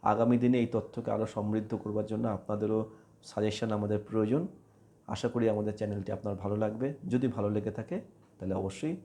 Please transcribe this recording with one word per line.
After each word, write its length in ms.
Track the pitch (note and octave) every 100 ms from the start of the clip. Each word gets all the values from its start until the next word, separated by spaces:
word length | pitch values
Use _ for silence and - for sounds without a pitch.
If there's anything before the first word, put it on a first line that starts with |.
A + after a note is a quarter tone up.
আগামী 360 | - G#2+ A#2 B2
দিনে 200 | B2 B2+
এই 80 | A#2
তথ্যকে 440 | A2+ - - A#2
আরও 160 | A2 A2
সমৃদ্ধ 480 | - G#2 G#2+ G#2+
করবার 320 | A2+ G#2 G#2+ G#2+
জন্য 220 | A2 A#2
আপনাদেরও 640 | G2 - G#2 G#2 A2 A2 - - -
সাজেশন 500 | - - G#2+ G#2+ A2+
আমাদের 260 | G#2+ G#2 G#2
প্রয়োজন। 480 | G2+ A2 G#2+ C3+ F3 - - - - - -
আশা 220 | - A#2+
করি 200 | A#2+ A2+
আমাদের 280 | A2 G#2 G#2+
চ্যানেলটি 360 | G#2 G2+ F#2+
আপনার 220 | G2 G#2
ভালো 220 | G2 G2+ G#2
লাগবে। 380 | G#2+ A2 C3 C#3+ F#2
যদি 200 | B2 B2+
ভালো 220 | A#2 G2+
লেগে 200 | G#2 G#2+
থাকে 300 | G#2 A2 F#3 - - - _
তাহলে 160 | F#2
অবশ্যই 420 | F#3 F#2+ - D#3 F#3